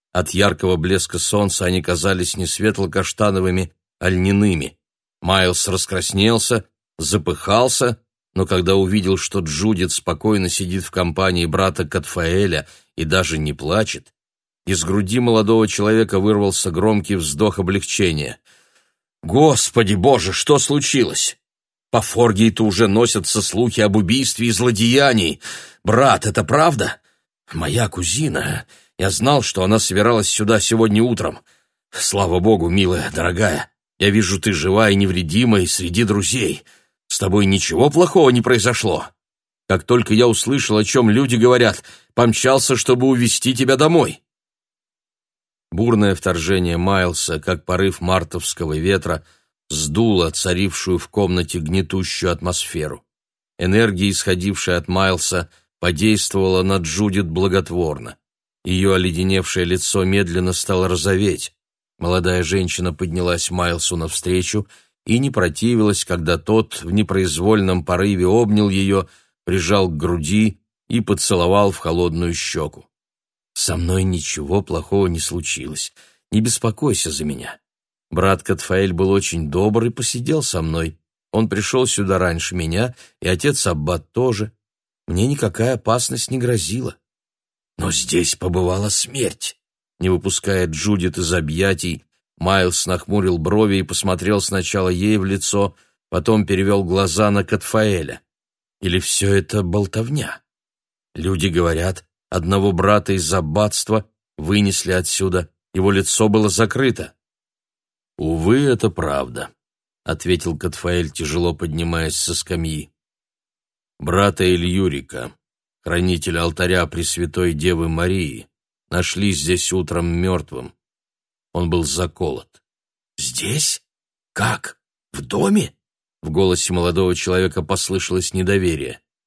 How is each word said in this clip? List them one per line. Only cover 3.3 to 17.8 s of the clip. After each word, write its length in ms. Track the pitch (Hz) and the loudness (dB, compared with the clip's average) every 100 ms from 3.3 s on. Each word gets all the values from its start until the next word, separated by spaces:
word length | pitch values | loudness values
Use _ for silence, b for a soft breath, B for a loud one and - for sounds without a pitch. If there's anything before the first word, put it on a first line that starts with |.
| 95 92 90 87 _ _ - | 2 0 0 -2 _ _ -6
а 120 | 90 | -2
льняными. 680 | 92 95 101 104 85 67 - _ _ _ _ | 2 2 4 4 2 -4 -10 _ _ _ _
Майлз 440 | 87 95 92 87 - | 0 2 2 0 -2
раскраснелся, 960 | 92 - 95 - 98 107 113 - 117 - _ _ - | -2 -2 -4 -4 2 2 2 2 -2 -2 _ _ -8
запыхался, 1040 | 76 92 78 78 - 104 127 - 123 113 _ _ _ | -2 -2 -2 -4 0 2 2 2 0 -2 _ _ _
но 120 | 92 92 | -4 0
когда 300 | 92 87 98 | 0 2 2
увидел, 400 | 95 104 92 95 | 2 0 0 0
что 240 | - 101 | -2 -4
Джудит 500 | 80 76 104 98 90 | -4 -2 0 0 -2
спокойно 580 | - - 82 107 107 90 | -4 -4 -2 0 0 0
сидит 360 | - 92 95 | -2 -4 -4
в 80 | 85 | -4
компании 540 | - 87 82 95 87 85 | -2 -2 0 0 0 0
брата 380 | 92 95 82 | 0 0 0
Катфаэля 840 | 73 92 - - 82 92 101 78 69 B B - | -4 -4 -6 -4 0 0 0 -2 -6 B B -8
и 80 | |
даже 320 | 80 92 85 80 | -2 0 0 -2
не 160 | 76 | -4
плачет, 600 | 69 71 98 110 - - _ _ _ _ _ | -4 -2 -2 -2 -6 -14 _ _ _ _ _
из 200 | - 92 | -6 -4
груди 340 | 80 98 95 120 | 0 0 0 0
молодого 480 | 120 110 104 113 107 | 2 4 4 4 2
человека 540 | - 104 107 107 98 | 2 2 2 2 2
вырвался 500 | 101 104 101 92 95 | 2 2 2 0 -2
громкий 460 | 82 104 107 - 98 | 0 2 2 0 -2
вздох 420 | 80 71 107 98 | -2 0 0 0
облегчения. 800 | 90 98 | 0 -2